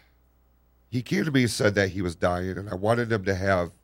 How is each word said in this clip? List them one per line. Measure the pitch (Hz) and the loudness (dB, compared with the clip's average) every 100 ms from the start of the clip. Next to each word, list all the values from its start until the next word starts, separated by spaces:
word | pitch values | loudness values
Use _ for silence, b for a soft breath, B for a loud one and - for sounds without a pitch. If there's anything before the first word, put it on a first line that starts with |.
| B B _ _ _ _ _ _ _ | B B _ _ _ _ _ _ _
he | 123 | -8
came | - 190 160 | -2 -2 2
to | |
me | 135 | 2
and | 120 | 2
said | - 110 101 | 2 2 4
that | 95 | 0
he | 90 | 0
was | 90 82 | -6 0
dying, | 92 90 92 87 | 0 0 -4 -6
and | 101 | -8
I | |
wanted | 92 104 120 117 | -4 0 0 0
him | 113 95 | -2 -2
to | 95 | -2
have | 98 92 85 - | 2 0 0 -10